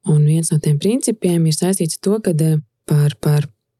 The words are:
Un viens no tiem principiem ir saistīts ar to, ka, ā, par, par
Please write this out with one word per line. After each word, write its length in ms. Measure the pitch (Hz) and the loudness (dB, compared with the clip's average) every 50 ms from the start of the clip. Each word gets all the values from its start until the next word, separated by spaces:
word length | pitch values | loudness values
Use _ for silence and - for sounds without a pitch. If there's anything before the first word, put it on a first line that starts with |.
| _ | _
Un 160 | - 156 147 147 | 0 2 2 2
viens 240 | 151 160 165 165 - | 2 2 0 0 0
no 80 | 165 151 | -2 0
tiem 200 | - 151 147 143 | 0 0 -2 0
principiem 640 | - 196 233 277 - - 226 _ - 180 175 170 160 | 0 0 -2 0 -2 -4 -4 _ -2 0 2 2 2
ir 80 | 160 | 0
saistīts 460 | 151 - 180 180 196 - 170 160 - - | 0 0 0 -2 0 -2 -2 -6 -6 -4
ar 40 | |
to, 180 | - 196 208 220 | -2 -2 -2 0
ka, 120 | 220 196 | 0 -2
ā, 220 | 165 147 160 160 156 151 147 _ _ _ _ | 0 0 2 0 0 -2 -4 _ _ _ _
par, 280 | - 151 147 147 147 - | 0 0 2 2 0 -2
par 320 | _ - 151 147 147 147 - _ _ _ _ _ | _ -2 0 0 0 0 -4 _ _ _ _ _